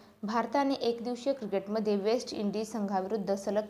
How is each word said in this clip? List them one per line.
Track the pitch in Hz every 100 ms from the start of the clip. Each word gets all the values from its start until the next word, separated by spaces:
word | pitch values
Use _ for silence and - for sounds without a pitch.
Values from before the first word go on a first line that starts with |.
| - -
भारताने | 208 226 226 285 277
एकदिवसीय | 277 233 233 233 240 269
क्रिकेटमध्ये | 277 208 196 196 220 214 202
वेस्ट | 202 247 -
इंडिज | - 208 208 220
संघाविरुद्ध | 233 202 196 190 214 185 196
सलग | 214 202 208